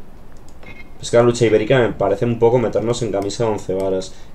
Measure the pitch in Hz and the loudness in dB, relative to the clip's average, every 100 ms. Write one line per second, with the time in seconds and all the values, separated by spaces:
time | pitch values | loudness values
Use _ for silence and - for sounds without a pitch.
0 | - - - - - - - - - - | -16 -14 -14 -14 -14 -14 -14 -14 -14 -12
1 | - 117 120 120 113 107 110 131 107 - | 2 4 4 4 4 4 4 4 2 0
2 | 98 98 120 117 117 123 107 98 113 117 | 0 0 0 2 4 4 2 0 -2 -2
3 | 110 98 101 - 113 101 - 95 98 95 | -2 -2 -4 -2 -2 -2 -4 -2 -2 -2
4 | - - - | -4 -12 -10